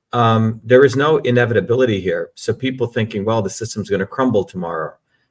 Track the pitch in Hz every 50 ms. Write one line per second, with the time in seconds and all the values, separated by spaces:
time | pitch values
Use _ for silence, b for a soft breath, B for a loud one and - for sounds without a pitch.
0 | _ _ - 120 117 113 113 110 110 110 110 113 - 110 123 127 143 131 110 135
1 | 147 156 160 - - 123 123 120 120 117 110 104 90 87 117 127 127 113 104 95
2 | 87 92 85 85 82 - _ - - - 98 - 135 131 131 131 120 117 - 120
3 | 107 107 - 104 98 110 113 113 98 95 - - 113 110 - 107 95 - 98 92
4 | 98 - - - 131 127 107 101 92 - - 92 90 85 82 80 78 73 - _
5 | _ _ _ _ _ _